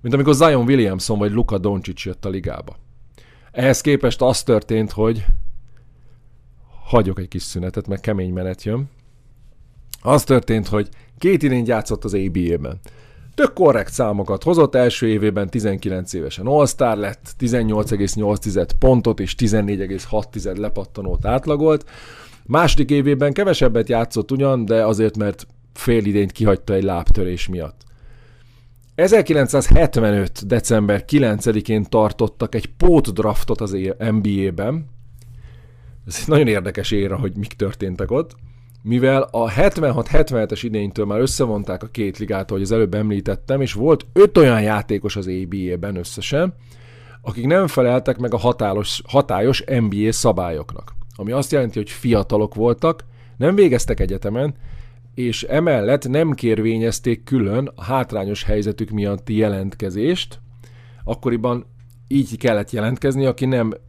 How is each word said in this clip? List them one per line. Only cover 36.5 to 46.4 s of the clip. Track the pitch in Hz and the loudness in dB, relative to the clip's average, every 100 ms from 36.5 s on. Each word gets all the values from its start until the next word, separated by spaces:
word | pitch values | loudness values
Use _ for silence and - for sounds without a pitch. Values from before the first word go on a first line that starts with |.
| 104 92 87 92 | 0 -2 -6 -4
éra, | 104 98 92 | -2 -2 -4
hogy | 110 90 | -6 -6
mik | 98 | -10
történtek | - 98 - 98 90 95 | -6 -6 -6 -8 -6 -4
ott. | 127 165 - - - - - | -4 -4 -12 -20 -20 -20 -16
Mivel | 107 120 131 135 | -4 2 2 2
a | 135 117 113 | 0 -2 -2
hetvenhat | 98 196 185 151 123 113 | 2 2 2 -2 -2 4
hetvenhetes | - 117 123 107 107 | 4 4 0 -2 -4
idénytől | 120 107 101 98 104 | -6 -4 -4 -4 -4
már | 104 | 0
összevonták | 131 - 127 104 101 92 | -2 0 -2 -2 -6 -10
a | 110 | -10
két | - 101 92 | -6 -6 -6
ligát, | 104 98 95 | -6 -6 -4
ahogy | 98 | -6
az | 95 | -2
előbb | 113 104 | 0 0
említettem, | 101 107 101 98 113 - 135 | 0 -2 -2 -4 -6 -4 -2
és | 135 | -2
volt | - 135 156 - | -2 2 2 2
öt | - 202 - | 4 6 8
olyan | 147 113 | 6 6
játékos | 107 107 - 104 104 104 | 2 -2 -2 -4 -4 -6
az | 92 | -6
A | 92 92 | -6 -6
B | 98 90 | -6 -4
A-ben | 87 98 95 | -6 -6 -8
összesen, | 87 - - 143 | -10 -10 -4 -2